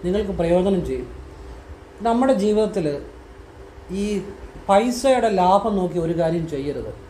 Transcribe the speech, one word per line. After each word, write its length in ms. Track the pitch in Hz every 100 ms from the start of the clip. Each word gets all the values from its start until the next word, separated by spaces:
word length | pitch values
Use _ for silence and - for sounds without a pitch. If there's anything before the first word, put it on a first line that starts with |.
| 175
നിങ്ങൾക്ക് 260 | 208 196
പ്രയോജനം 540 | 170 170 175 190 185 131
ചെയ്യും. 220 | 127 123 - - - - - - - - -
നമ്മുടെ 320 | 220 233 269
ജീവിതത്തിൽ 680 | 220 208 214 214 208 156 143 - - - - - - - - -
ഈ 300 | 185 208 202 - - - - -
പൈസയുടെ 600 | 196 240 240 269 247 226
ലാഭം 460 | 190 180 196 226 202
നോക്കി 240 | 180 170
ഒരു 200 | 165 170
കാര്യം 280 | 165 170 156
ചെയ്യരുത്. 440 | 143 139 131 107 101